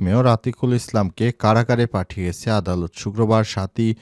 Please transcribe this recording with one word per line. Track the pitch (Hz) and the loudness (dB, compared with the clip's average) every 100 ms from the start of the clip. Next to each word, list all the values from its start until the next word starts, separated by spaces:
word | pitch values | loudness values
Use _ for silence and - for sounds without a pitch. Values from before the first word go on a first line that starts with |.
মেয়র | 92 113 127 | 0 2 4
আতিকুল | 113 127 117 127 | 2 -2 -2 0
ইসলামকে | 123 - 110 104 - 117 | -2 0 -2 -2 0 -2
কারাগারে | - 107 113 117 120 117 | 0 2 2 2 0 0
পাঠিয়েছে | 101 92 - 90 87 - | -2 -6 -4 -6 -4 -2
আদালত। | 107 92 90 82 - | -2 0 -4 -4 -8
শুক্রবার | 107 104 110 110 | -8 -2 2 2
সাতই | 107 - 95 - 113 110 | 0 -4 -6 -2 -2 -2